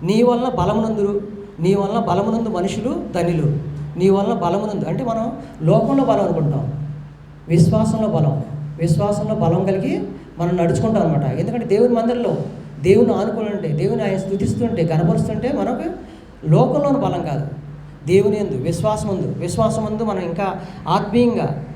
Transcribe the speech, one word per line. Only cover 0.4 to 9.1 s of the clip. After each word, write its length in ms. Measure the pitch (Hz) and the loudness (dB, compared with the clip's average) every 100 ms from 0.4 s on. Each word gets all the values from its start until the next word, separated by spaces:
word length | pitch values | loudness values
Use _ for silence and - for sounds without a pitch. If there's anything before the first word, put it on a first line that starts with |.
| 254 247 | 0 0
బలమునందురు, 640 | 180 220 220 214 202 202 202 - - - | 0 2 0 0 0 -2 -6 -12 -14 -2
నీ 140 | 170 | 2
వలన 260 | 202 196 226 | 2 2 -2
బలమునందు 500 | 190 180 214 226 226 | 0 0 2 0 -2
మనుషులు 460 | 180 190 - 226 339 - 175 | -2 -2 -2 -4 -4 -4 -2
ధన్యులు, 420 | 170 165 143 - - - - 170 | 0 2 0 -2 -4 -8 -10 0
నీ 100 | 190 | 4
వలన 240 | 196 196 | 4 2
బలమునందు." 520 | 180 170 196 214 196 156 | 0 0 0 -2 -4 -4
అంటే 160 | - | -4
మనం 280 | 247 226 226 - - - | -2 -2 -4 -6 -12 -2
లోకంలో 440 | 156 214 233 277 240 | 4 4 4 2 4
బలం 160 | 202 | 2
అనుకుంటాం, 520 | 185 160 151 139 - - - - - - - - - | 2 0 0 0 -2 -6 -8 -10 -14 -18 -20 -20 0
విశ్వాసంలో 600 | 170 - 214 220 220 214 | 4 6 4 2 2 0
బలం, 360 | 165 151 - - - - - | 2 2 0 -6 -8 -10 -4
విశ్వాసంలో 560 | 170 202 202 | 0 2 2